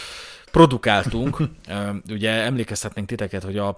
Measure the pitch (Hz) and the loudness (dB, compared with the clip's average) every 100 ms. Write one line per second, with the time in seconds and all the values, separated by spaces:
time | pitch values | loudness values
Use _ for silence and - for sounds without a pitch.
0 | - - - - - - 165 123 117 101 | -14 -14 -16 -20 2 8 8 6 2 2
1 | - 117 135 143 151 - - 101 101 101 | 2 -2 -2 -2 -4 -4 -8 -6 -4 -6
2 | - 107 110 113 113 131 110 104 107 - | -8 -4 -2 0 0 -2 -4 -6 -6 -8
3 | 98 113 101 98 92 104 101 | -8 -6 -6 -6 -6 -4 -4